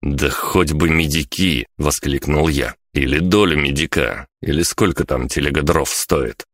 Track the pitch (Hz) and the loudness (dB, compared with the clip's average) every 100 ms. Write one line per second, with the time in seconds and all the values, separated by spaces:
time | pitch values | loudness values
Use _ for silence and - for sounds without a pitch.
0 | 69 69 71 - - 92 85 76 82 80 | -2 0 0 -2 0 2 2 2 2 2
1 | 80 78 78 - 95 69 50 _ 73 - | 2 -2 -4 -2 0 0 -4 _ -2 0
2 | 76 69 - 76 80 71 60 - _ - | -2 -2 0 2 2 0 -2 -6 _ -4
3 | 67 73 90 104 98 76 71 71 78 - | 0 0 2 4 4 2 0 0 -2 0
4 | 62 50 - _ - 73 85 - 104 80 | -2 -4 -12 _ -2 0 0 2 0 0
5 | - 65 64 - 71 71 73 80 67 - | -2 -2 -2 -2 0 0 2 2 0 -4
6 | - 82 60 - - | 0 0 0 -6 -18